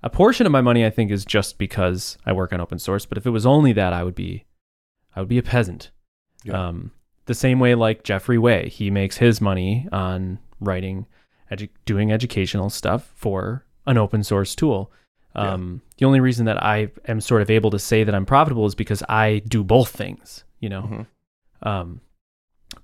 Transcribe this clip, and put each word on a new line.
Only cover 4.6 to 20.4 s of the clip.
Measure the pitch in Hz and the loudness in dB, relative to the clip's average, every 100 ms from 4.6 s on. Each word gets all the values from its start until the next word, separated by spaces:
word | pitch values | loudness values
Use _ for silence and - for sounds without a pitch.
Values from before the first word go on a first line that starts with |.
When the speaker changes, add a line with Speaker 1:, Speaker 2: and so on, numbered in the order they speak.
| _ _ _ _ _ | _ _ _ _ _
Speaker 1:
I | - | -12
would | 95 | -2
be | 120 | -2
a | |
peasant. | 120 127 98 87 - _ _ _ _ _ | 0 0 -2 -6 -18 _ _ _ _ _
Speaker 2:
Yeah. | - 92 90 | -8 -6 -6
Speaker 1:
Um, | 85 87 - _ _ - | -8 -12 -18 _ _ -8
the | |
same | 120 131 127 | 0 2 4
way, | 123 | 4
like, | 120 113 110 | 4 2 -2
Jeffrey | - 95 - 120 | -4 -4 0 2
Way, | 117 107 - | 4 2 -2
he | - 101 | -6 -2
makes | 98 98 - | -2 -2 2
his | 120 110 | 4 4
money | 104 95 92 110 156 | 0 0 -2 -2 -4
on | 98 92 92 92 92 - - | -4 -4 -4 -6 -10 -14 -8
writing, | 101 92 95 95 - _ _ _ _ | -6 -4 -6 -8 -12 _ _ _ _
edu-, | 98 104 _ | -12 -12 _
doing | - 101 107 | -4 0 2
educational | 110 120 - 92 101 98 | 0 0 -2 -2 -2 -4
stuff | - - 113 - | -4 -2 -4 -6
for | - 107 98 95 127 _ _ - | -8 -4 -4 -4 -8 _ _ 0
an | 120 | 2
open | 104 110 | 2 0
source | 101 101 98 | 0 0 0
tool. | - 156 101 98 _ _ _ _ | 0 0 0 -4 _ _ _ _
Speaker 2:
Yeah. | - 101 | -6 -4
Speaker 1:
Um, | 95 90 92 _ _ | -4 -6 -10 _ _
the | 135 | 4
only | 135 | 6
reason | 127 120 113 | 4 2 0
that | 107 | 0
I | 107 107 107 - - | 0 0 -2 -8 -6
am | 110 | -6
sort | - 117 | 2 2
of | 104 | 4
able | 110 107 | 4 2
to | 101 | -2
say | - 113 | 0 2
that | 107 | 2
I'm | 101 95 | 0 2
profitable | 135 151 120 107 | 4 4 2 -2
is | |
because | 95 110 101 - | -2 -4 -4 -2
I | 107 110 107 107 | 0 2 0 0
do | 113 | -2
both | 98 123 120 | 4 4 4
things, | - 95 98 - - | -2 -12 -12 -18 -20